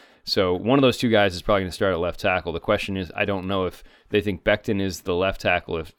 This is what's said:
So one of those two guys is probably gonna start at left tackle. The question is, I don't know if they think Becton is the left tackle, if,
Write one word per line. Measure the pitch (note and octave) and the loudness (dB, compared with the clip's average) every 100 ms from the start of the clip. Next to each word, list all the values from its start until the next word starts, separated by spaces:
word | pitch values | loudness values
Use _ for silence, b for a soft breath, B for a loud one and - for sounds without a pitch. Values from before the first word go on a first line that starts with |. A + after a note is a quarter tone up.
| b b - | b b -4
So | - F#2 | 0 0
one | F2+ G#2 C#3 | 0 2 4
of | |
those | C3 - | 4 2
two | B2 | 2
guys | A2 G2+ F2 | 4 2 0
is | |
probably | - G2+ | 0 0
gonna | F#2 | -2
start | - G2+ | -2 -2
at | E2+ | 0
left | F2 - | -4 -2
tackle. | G2+ F#2 - | -2 0 0
The | E2+ | 0
question | - G#2 - F#2+ | 0 0 -2 -6
is, | F2+ G2+ | -6 -4
I | G#2 | -2
don't | G2 F#2 | -4 -2
know | G2 F#2 | -2 -2
if | - b b b | -6 b b b
they | G#2 | -2
think | G#2 F#2 | 0 -2
Becton | - G#2 - G2 | 0 0 0 -2
is | F#2+ F2 | -2 -4
the | - F2 | -4 0
left | F#2+ - | 0 0
tackle, | G2+ F2+ - E2 | -2 -2 -2 -8
if, | D#2+ | -8